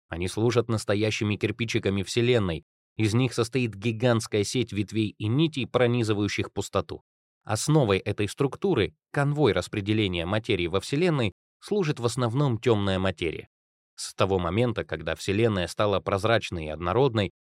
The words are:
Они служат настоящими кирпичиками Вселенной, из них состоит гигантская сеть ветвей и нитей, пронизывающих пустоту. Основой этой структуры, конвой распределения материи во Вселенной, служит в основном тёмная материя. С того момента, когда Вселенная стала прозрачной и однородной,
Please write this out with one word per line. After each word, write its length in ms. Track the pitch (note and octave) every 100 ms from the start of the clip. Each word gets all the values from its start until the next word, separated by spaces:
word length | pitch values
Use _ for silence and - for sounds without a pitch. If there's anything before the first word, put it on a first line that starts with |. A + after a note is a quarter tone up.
| -
Они 180 | E2+ F2+
служат 400 | - A#2 A#2 A#2
настоящими 680 | A2 - G#2 A2 - G#2 G2+
кирпичиками 640 | G2+ - A2+ A2+ G2+ G2
Вселенной, 600 | F#2 B2 A#2+ A#2+ F#2+ D#2 - _ _ -
из 180 | A2
них 180 | A2+ B2+
состоит 420 | - A2+ C3+ A#2+
гигантская 720 | G2 A2+ A2 B2 A2+ - G#2+
сеть 280 | G2+ C3 A2
ветвей 420 | G2+ G2 A2 G#2 -
и 100 | G#2+
нитей, 400 | B2+ E3 C#3+ A2+
пронизывающих 840 | A#2+ A#2+ A#2+ A2 G#2 G2+ - G2
пустоту. 500 | - - G2 - D2+ _ _ _ _
Основой 540 | - A2 - D#3 A2+ F#2+
этой 300 | - - G#2
структуры, 680 | - C#3 - G3+ C#3 E2+ - _
конвой 420 | - C#3 D3 C3
распределения 720 | F2+ - G#2+ G2 A2 G2+ F2 E2
материи 400 | G#2+ A2+ F#2+ E2+
во 140 | F#2+
Вселенной, 520 | - C#3 F3+ D3 G#2+ - _ _
служит 380 | - G#3 D#3 C#3
в 60 |
основном 540 | A#2 B2+ A#2+ B2 C#3+ A2+
тёмная 400 | B2+ G#2+ G2+ F#2+
материя. 500 | F#2+ F#2 E2 - - _ _ _ _
С 180 | - -
того 240 | - G2 F#2+
момента, 460 | E2+ G2 B2 G#2
когда 300 | D#2+ D#2+ D#2+
Вселенная 520 | D#2+ - G2 A2+ G2 E2+
стала 340 | - G#2+ F#2+
прозрачной 680 | E2 F#2+ G#2+ A2+ - F2 D#2
и 20 |
однородной, 640 | D2+ F2 G#2 C#3 A2+ F#2 - _